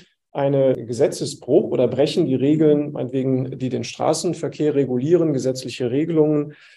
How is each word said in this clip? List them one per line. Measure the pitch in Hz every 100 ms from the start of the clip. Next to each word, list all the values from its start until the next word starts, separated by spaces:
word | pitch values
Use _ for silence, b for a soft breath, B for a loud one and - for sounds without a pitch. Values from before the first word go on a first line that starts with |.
| B B _
einen | - 139 139 135 123 117
Gesetzesbruch | 117 170 - 147 - - 160 -
oder | - 123
brechen | 123 151 190 143
die | 131
Regeln, | 139 156 156 147 147
meinetwegen, | 139 127 131 131 131 131 123
die | 127
den | 120 117
Straßenverkehr | - 127 160 180 156 139 - 151 143
regulieren, | 131 123 143 170 160
gesetzliche | 135 127 127 127 - 123
Regelungen, | 135 165 160 151 151 147 B B